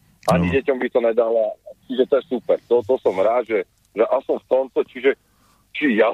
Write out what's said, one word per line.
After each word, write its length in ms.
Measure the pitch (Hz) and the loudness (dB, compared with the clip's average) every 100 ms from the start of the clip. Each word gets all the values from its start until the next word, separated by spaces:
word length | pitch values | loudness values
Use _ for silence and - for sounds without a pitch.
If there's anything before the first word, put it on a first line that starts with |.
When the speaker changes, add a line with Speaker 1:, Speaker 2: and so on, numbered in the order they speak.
| _ _ - | _ _ -2
Speaker 1:
Ani 240 | 87 87 | 0 0
Speaker 2:
Áno. 60 | 135 | -2
Speaker 1:
deťom 200 | 131 127 | -2 -4
by 80 | 127 | -2
to 100 | 127 | 2
nedala, 460 | 117 113 113 113 107 - - - - | 4 4 4 0 -2 -6 -18 -20 -6
čiže 180 | 127 123 | -2 0
to 80 | 135 | 0
je 80 | - | -2
super. 300 | 123 - - - | -6 -2 -2 0
To, 160 | 120 | -2
to 140 | 107 131 | 0 -2
som 160 | 123 95 | -2 0
rád, 300 | 98 123 113 | 0 -2 -2
že, 140 | 107 - _ _ | -4 -6 _ _
že 100 | 98 | -4
aspoň 320 | 113 127 - 151 | -2 -2 -4 -8
v 140 | - | -2
tomto, 300 | 131 135 - | -4 -2 -6
čiže 280 | - 127 127 - _ _ _ _ _ | -6 -4 -4 -4 _ _ _ _ _
či 240 | - 151 208 | -4 -2 2
ja 140 | 110 | 0